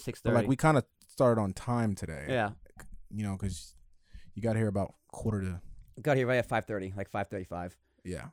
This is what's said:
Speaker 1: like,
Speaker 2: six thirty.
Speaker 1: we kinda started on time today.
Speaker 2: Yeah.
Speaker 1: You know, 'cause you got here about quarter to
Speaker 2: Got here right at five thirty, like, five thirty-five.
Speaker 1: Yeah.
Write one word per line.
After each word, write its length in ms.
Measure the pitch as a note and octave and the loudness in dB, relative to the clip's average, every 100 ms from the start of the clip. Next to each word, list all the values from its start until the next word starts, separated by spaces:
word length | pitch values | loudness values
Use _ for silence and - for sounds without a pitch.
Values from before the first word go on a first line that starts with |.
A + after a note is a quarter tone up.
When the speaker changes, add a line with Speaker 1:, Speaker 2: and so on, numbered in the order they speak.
Speaker 1:
like, 40 | |
Speaker 2:
six 160 | - - | -6 -4
thirty. 260 | A2+ A#2 A2 | 2 4 4
Speaker 1:
we 100 | C3 | 4
kinda 280 | D#3 D3+ - _ - | 6 6 2 _ -6
started 320 | - B2+ A2+ | 4 6 6
on 120 | G2+ | 2
time 420 | - - A#2+ A2 | -2 -2 0 2
today. 320 | F#2+ F2 C#2+ C#2+ | 0 -6 -8 -4
Speaker 2:
Yeah. 220 | B2+ G#2 - - - - - - | 0 -2 -4 -16 -18 -16 -14 -10
Speaker 1:
You 140 | G2+ | -6
know, 120 | G#2 F#2+ | -4 -2
'cause 380 | G2 F2+ - - - - _ - - | -4 -4 -10 -20 -20 -20 _ -18 -16
you 80 | - | -4
got 140 | A2+ A2 | 0 2
here 120 | G#2+ | 2
about 260 | G2 F#2+ - _ | 2 -2 -6 _
quarter 320 | - A2+ G#2 | -6 -2 0
to 180 | F#2 F2 - - - - | -2 -4 -10 -16 -18 -4
Speaker 2:
Got 140 | D3+ C3+ | 2 2
here 100 | B2 | 4
right 120 | B2+ | 2
at 80 | - | 2
five 180 | A2+ - | 0 0
thirty, 260 | G#2 F#2+ G2 | -4 -4 -6
like, 120 | G2 | -4
five 200 | G#2+ G2 | -4 -4
thirty-five. 480 | G2 F#2 F2 F2+ - _ _ | -6 -6 -8 -8 -12 _ _
Speaker 1:
Yeah. 240 | F2+ F2 D#3 | -10 -10 -10